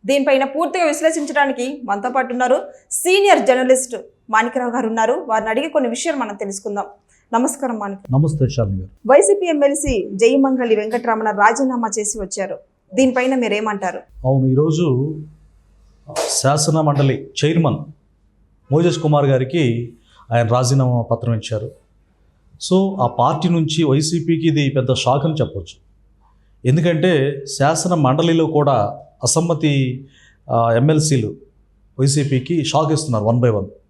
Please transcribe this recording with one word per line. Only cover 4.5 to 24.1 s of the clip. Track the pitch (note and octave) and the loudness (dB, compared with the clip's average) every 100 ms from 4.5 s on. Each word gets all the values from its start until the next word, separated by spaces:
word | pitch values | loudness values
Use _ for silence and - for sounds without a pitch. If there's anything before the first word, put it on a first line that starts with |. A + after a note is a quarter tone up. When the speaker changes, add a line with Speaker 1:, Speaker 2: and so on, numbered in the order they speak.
| B3+ B3 | -2 -4
Speaker 1:
గారు | A#3+ A3+ | -2 -2
ఉన్నారు. | A3+ A3+ D4 C#4 | 0 0 0 -2
వారిని | A3 A3 | -4 -2
అడిగి | A3 D4+ | -4 -2
కొన్ని | D4+ B3+ | -2 -2
విషయాలు | B3 E4+ C#4+ | -2 -4 -4
మనం | A3+ G3+ | -6 -6
తెలుసుకుందాం. | G3+ G3 A3 G3+ - - _ _ _ | -8 -8 -8 -8 -8 -14 _ _ _
నమస్కారం | A3+ B3+ - C4 A3+ | -2 -2 -4 -6 -6
మాణిక్య. | G3+ G3 - | -8 -10 -2
Speaker 2:
నమస్తే | C3 D3+ D3+ B2+ | 0 2 0 -2
శాలిని | - G#2+ F#2+ | 0 -2 -4
గారు. | F#2+ - A3+ | -8 -12 2
Speaker 1:
వైసీపీ | C#4 G4 G4+ F4+ | 4 4 0 0
ఎంఎల్సీ | D4+ C#4+ C#4+ C#4+ A#3 G#3 | 0 0 0 -2 -4 -4
జయమంగళి | G3 A#3 C4+ C4+ B3+ A#3+ G#3+ | 0 2 4 2 0 0 0
వెంకటరమణ | G#3+ A#3 A#3 A3 A3 | 0 -4 -2 -2 -2
రాజీనామా | G#3 G#3 A#3 C4 B3 A3+ G#3+ | 2 2 2 -2 -2 -4 -4
చేసి | G#3 A3 | -6 -8
వచ్చారు. | F#3+ - F#3+ - _ _ _ | -10 -8 -8 -10 _ _ _
దీనిపైన | F#3+ C4 B3 B3+ C4 | 2 2 2 0 0
మీరేమంటారు? | A3+ G#3 G#3+ G3+ F#3+ - - - B2+ | 0 -2 -2 -4 -6 -8 -14 -6 0
Speaker 2:
అవును, | C3+ C3 | 2 2
ఈరోజు | B2+ D#3 D#3 E3+ B2+ C#3+ D#3 - - _ _ _ _ _ _ - - - | 2 2 2 0 0 -2 -6 -14 -20 _ _ _ _ _ _ -12 -6 -4
శాసన | - C3+ D3 - D#3 | -2 0 0 0 0
మండలి | D3+ C#3 C#3 A#2 - - D3 | 2 2 2 0 -6 -4 0
చైర్మన్ | E3+ D3+ G#2 - - _ _ _ _ _ _ _ | 2 0 -2 -8 -18 _ _ _ _ _ _ _
మోజెస్ | C#3+ F3 D#3 | 2 2 0
కుమార్ | D#3+ D3+ C#3+ | 2 2 4
గారికి | C3 B2+ F3 C3+ A2+ A#2+ - _ _ _ | 2 0 0 0 -2 -6 -14 _ _ _
ఆయన | A#2+ A2+ | -2 2
రాజీనామా | A#2+ B2 C3+ B2+ B2 | 2 2 2 2 0
పత్రం | A#2 A2+ A#2 A2+ | -2 -4 -2 -4
ఇచ్చారు. | - A2 A2+ - _ _ _ _ _ _ _ - - | -4 -6 -8 -14 _ _ _ _ _ _ _ -14 0
So, | F#3 G3 F#3+ | 2 2 0
ఆ | A3 | -2
పార్టీ | - B2+ D#3 E3+ | 2 0 2 0
నుంచి | E3+ D#3 E3 | 0 0 0
వైసీపీకి | D#3 C#3 D3+ | 2 2 0